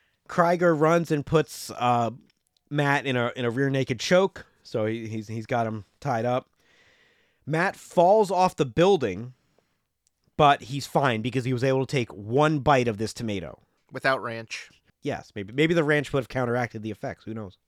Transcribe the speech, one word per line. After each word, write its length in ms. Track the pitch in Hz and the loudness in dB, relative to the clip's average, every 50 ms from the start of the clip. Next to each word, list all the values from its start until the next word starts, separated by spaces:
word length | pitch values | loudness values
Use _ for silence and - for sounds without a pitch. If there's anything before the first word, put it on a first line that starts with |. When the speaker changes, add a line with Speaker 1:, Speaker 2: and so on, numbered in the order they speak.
| _ _ _ _ _ | _ _ _ _ _
Speaker 1:
Krieger 480 | - - 180 170 170 180 165 180 175 160 | -2 0 2 2 4 2 4 4 4 4
runs 360 | 143 156 160 170 170 160 - | 4 4 4 4 4 2 0
and 140 | 160 147 131 | -2 -2 0
puts, 440 | - 165 160 - - - - - - | 2 2 2 2 0 -6 -14 -14 -12
uh, 400 | - - 123 123 120 120 117 113 123 135 _ _ _ _ _ _ _ _ _ - | -6 0 2 2 2 2 2 -2 -4 -8 _ _ _ _ _ _ _ _ _ -6
Matt 360 | 143 147 143 143 139 139 120 | -2 0 0 2 0 0 0
in 100 | 135 123 | -2 0
a, 160 | 123 120 120 - | 0 0 -2 -2
in 100 | 131 120 | -4 -4
a 60 | 120 | -2
rear 180 | 113 135 139 135 | 0 0 0 0
naked 300 | 139 135 131 - 123 107 | 0 0 -2 -2 -4 -4
choke. 460 | - - 180 185 196 185 - - - _ _ _ _ | 0 2 4 4 4 2 -2 -8 -20 _ _ _ _
So 220 | - - 113 107 | -8 -4 -2 -2
he, 200 | 110 113 117 110 | -2 -2 -4 -6
he's, 200 | 107 113 110 107 | -8 -8 -8 -8
he's 180 | 110 110 113 110 | -8 -10 -10 -6
got 220 | - 127 117 113 | -4 -2 -2 -2
him 180 | 110 110 107 - _ _ _ | -2 -4 -8 -10 _ _ _
tied 260 | - 143 120 113 113 | -6 -4 -2 -2 0
up. 240 | 120 123 131 - _ _ _ _ _ _ _ _ _ _ _ _ _ _ _ _ _ _ _ _ | -2 -2 -2 -4 _ _ _ _ _ _ _ _ _ _ _ _ _ _ _ _ _ _ _ _
Matt 300 | 131 156 160 180 196 - | -4 -2 -2 -2 -2 -4
falls 560 | - - - - 185 170 185 208 220 208 175 | -8 -14 -2 2 4 6 6 6 4 4 2
off 240 | 190 180 185 180 - | 2 2 2 2 2
the 100 | - 151 | -2 -4
building, 680 | 123 - 160 175 196 196 151 127 101 90 98 120 127 - _ _ _ _ _ _ _ _ _ _ _ _ _ _ _ _ _ _ _ _ | -2 2 4 4 4 4 2 0 -2 -6 -6 -10 -14 -16 _ _ _ _ _ _ _ _ _ _ _ _ _ _ _ _ _ _ _ _
but 260 | - 151 143 143 - - | 4 6 6 6 4 -2
he's 240 | 107 139 139 - | -8 -8 -8 -6
fine 340 | - - 160 139 131 113 110 | -2 0 0 2 2 0 0
because 240 | 110 127 110 131 113 | -2 -4 -4 -4 -2
he 80 | 127 127 | -2 -2
was 100 | 117 131 | 0 0
able 220 | 135 131 135 131 | 0 0 0 -2
to 60 | - | -2
take 200 | 151 131 117 - 73 | -2 -4 -4 -4 -8
one 460 | 98 101 107 120 143 151 156 156 143 | -12 -6 -2 2 2 2 2 2 0
bite 280 | 120 151 139 127 120 | 2 2 4 4 2
of 100 | 120 107 | 0 -2
this 160 | 101 110 - - | -2 -4 -6 -6
tomato. 460 | - 120 107 104 92 82 65 - - _ _ _ _ _ _ | -6 -6 -6 -6 -6 -8 -10 -14 -18 _ _ _ _ _ _
Speaker 2:
Without 320 | 135 131 - 135 135 110 101 | -10 -4 -2 0 0 0 -2
ranch. 480 | 117 113 117 113 - - - - - _ _ _ _ _ _ - | -6 -10 -10 -12 -12 -14 -14 -16 -18 _ _ _ _ _ _ -8
Speaker 1:
Yes, 280 | 143 107 73 - - - | -6 -6 -8 -10 -12 -12
maybe, 180 | 107 95 101 120 | -12 -12 -6 -2
maybe 200 | 143 160 160 170 | 0 0 2 2
the 100 | 165 147 | 2 2
ranch 300 | 147 151 147 135 - 143 | 2 0 0 0 -2 -4
would 80 | 135 | -4
have 80 | 117 - | -4 -4
counteracted 520 | - 131 127 120 120 123 120 117 - 110 | -4 -4 -2 -2 -2 -2 -4 -4 -8 -10
the 80 | 107 110 | -10 -10
effects. 360 | 98 - - 127 90 - _ | -10 -10 -10 -12 -12 -12 _
Who 80 | 110 110 | -12 -12
knows? 240 | 110 104 90 - _ _ | -12 -12 -14 -18 _ _